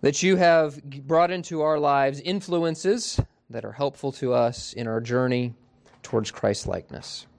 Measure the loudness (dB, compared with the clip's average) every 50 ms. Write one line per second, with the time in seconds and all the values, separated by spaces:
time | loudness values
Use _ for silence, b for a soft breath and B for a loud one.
0 | 2 2 2 2 2 4 4 6 6 6 6 6 4 2 -2 -8 -16 -16 -16 -16
1 | -4 2 4 4 4 4 2 -4 -6 -6 -4 0 2 2 2 2 2 2 4 4
2 | 4 2 0 -2 -4 -4 -4 -4 -4 -2 -2 0 0 0 -2 -2 0 0 0 0
3 | -2 -6 -4 -4 -4 -4 _ _ _ _ -12 -10 -10 -10 -6 -4 -4 -4 -4 -4
4 | -6 -6 -6 -2 -2 0 2 2 2 2 0 -4 -12 -12 -10 -8 -6 -4 -4 -4
5 | -2 0 0 0 2 2 0 0 -2 -4 -6 _ _ _ _ _ _ _ _ _
6 | _ -2 -2 -2 -2 -2 -8 -2 0 0 0 0 -4 -6 -6 -6 -8 _ -16 -14
7 | -14 -14 -14 -16 -16 _ _